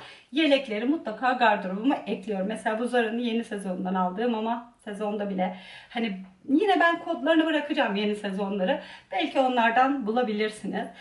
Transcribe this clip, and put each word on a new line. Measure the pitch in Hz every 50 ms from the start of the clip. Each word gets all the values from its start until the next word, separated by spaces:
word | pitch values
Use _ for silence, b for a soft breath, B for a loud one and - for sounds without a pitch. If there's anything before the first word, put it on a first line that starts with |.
| B B B B B B
yelekleri | 247 311 320 285 277 262 - 220 208 214 240
mutlaka | 262 320 330 - 220 202 - 262 254
gardırobuma | 254 247 240 214 208 190 185 185 190 202 226 277 294
ekliyorum. | - - 202 - - - 226 196 185 190
Mesela | 214 220 - - 226 214 220
bu | 247
Zara'nın | 233 247 247 226 214 233 240
yeni | 247 226 220 233 233
sezonundan | - 214 202 190 190 180 185 185 185 190
aldığım | 185 185 180 185 220 240 240 226
ama | 220 220 226 240 240 - - _ _ -
sezonda | 214 202 196 214 208 214 208 202 196
bile | 190 185 185 190 B B B B B B B B
hani | - 240 226 214 190 185 - - - _ - -
yine | 269 330 427 392 359 -
ben | 339 339 339 330
kodlarını | - 339 330 233 262 320 330 320 311
bırakacağım | 320 302 294 285 - 302 285 247 214 196
yeni | 208 214 208 208
sezonları. | 208 - 196 185 208 202 196 208 196 185 226 285 294 B B B B B B
Belki | - 370 320 269 - 277
onlardan | 262 254 247 240 226 233 226 247 262 277 285 269 208
bulabilirsiniz. | 208 226 254 247 214 208 208 214 214 - - - 185 185 214 254 - B B